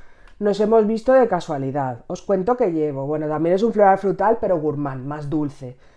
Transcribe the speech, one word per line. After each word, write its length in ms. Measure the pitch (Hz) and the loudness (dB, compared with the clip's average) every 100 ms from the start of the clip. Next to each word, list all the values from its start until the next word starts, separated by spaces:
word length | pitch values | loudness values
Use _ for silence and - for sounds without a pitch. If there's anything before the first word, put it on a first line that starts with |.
| - - - - | -20 -20 -20 -4
nos 200 | 208 196 | -2 0
hemos 260 | 214 226 214 | 4 4 2
visto 280 | 220 240 | 0 2
de 140 | 262 233 | 4 4
casualidad, 760 | 175 165 143 135 143 131 120 - | 0 -4 -4 -4 -4 -4 -6 -10
os 140 | 175 | -10
cuento 360 | - 196 190 247 | -2 -2 0 0
que 140 | 214 | 0
llevo". 360 | 160 151 135 135 | 0 -2 -4 -4
Bueno, 200 | 156 151 | -4 -4
también 280 | 151 165 190 | -2 0 2
es 80 | |
un 100 | 226 | 2
floral 240 | 214 196 190 | 4 4 4
frutal, 400 | 196 180 196 233 | 2 0 0 2
pero 200 | 202 175 | 0 0
gourmand, 460 | 151 143 143 131 135 | -2 -4 -6 -6 -10
más 240 | 151 143 | -10 -6
dulce. 480 | 156 147 - 127 127 - | -4 -4 -8 -16 -18 -20